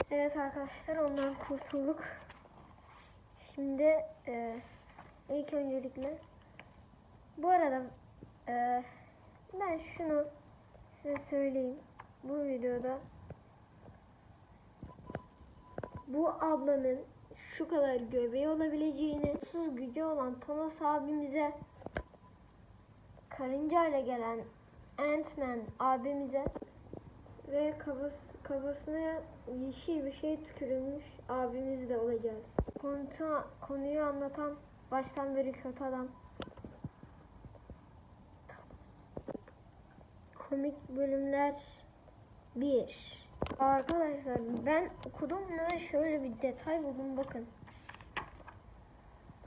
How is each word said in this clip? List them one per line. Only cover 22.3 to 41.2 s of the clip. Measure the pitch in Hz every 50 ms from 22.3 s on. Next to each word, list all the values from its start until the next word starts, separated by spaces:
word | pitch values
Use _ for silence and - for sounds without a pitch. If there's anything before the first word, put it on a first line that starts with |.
| - - - - - - - - - - - - - - - - - - - -
karınca | - - 269 254 262 277 302 311 330 339 339 320
ile | 285 269
gelen | 254 240 254 240 226 226 233 226 220 - - - - - - - - - - -
Ant-Man | 285 294 302 311 311 - - 302 277 254 240 233 220 220 - -
abimize | 247 262 262 254 233 277 285 277 277 254 254 269 285 - - - - - - - - - - - - - - - - - - - - -
ve | 269 285 302 302 302 302
kafas-, | - 302 277 254 277 294 285 - - - - - -
kafasına | - 285 269 269 285 285 285 - 302 302 320 320 320 320 320 311 - - - - -
yeşil | 247 254 262 269 262 - - - 330 302 269
bir | 277
şey | 277 - - 302 311 302 311
tükürülmüş | - - - 285 247 262 262 262 269 285 302 294 - - - - -
abimiz | 247 254 254 233 233 254 262 269 269 254 254 240
de | 247 226
olacağız. | 226 240 233 226 226 226 220 214 226 - - - - - - -
Konu-, | - 277 285 285 277 269 - - 320 311 302 285 - - - -
konuyu | - - 277 277 269 285 294 302 302
anlatan | 294 285 277 277 277 277 302 294 294 294 294 - - - - - -
baştan | 254 269 262 - - 294 277 277 269
beri | 269 269 262
kötü | 254 - - 262 254 254 277
adam. | 262 254 254 254 254 - - - - - - - - - - - - - - - - - - - - - - - - - - - - - - - - - - - - - - - - - - - - - - - - - - - - - - - - - - - - - - - - - - - - - - - - - - - - - - - - - - - - - - - -
Komik | 277 277 277 294 277 294 - -
bölümler | 254 262 277 269 269 277